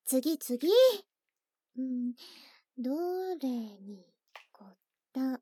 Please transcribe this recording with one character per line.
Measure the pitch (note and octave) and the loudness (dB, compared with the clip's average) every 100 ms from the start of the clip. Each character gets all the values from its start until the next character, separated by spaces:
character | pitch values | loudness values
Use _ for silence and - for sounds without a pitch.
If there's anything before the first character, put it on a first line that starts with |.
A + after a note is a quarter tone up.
次、 | - C4 C#4+ D#4 | -2 0 0 -2
次。 | - B3 D4+ A4+ C5 G#4 - _ _ _ _ _ _ A#3+ | -4 -2 4 8 6 4 -6 _ _ _ _ _ _ -10
う | |
ん、 | C4 B3 B3 A#3+ - - - - _ - | -6 -4 -4 -6 -14 -20 -20 -20 _ -8
ど | B3 D4 F4 F#4 F#4 F4 | -4 -2 -2 -2 -4 -4
れ | C4+ | -4
に | A#3+ A3 G3+ G3 G3 F3+ _ _ - - | -4 -6 -12 -18 -18 -20 _ _ -20 -20
答 | - G3 - _ _ _ C4 C4 C4 | -20 -20 -20 _ _ _ -4 -2 -4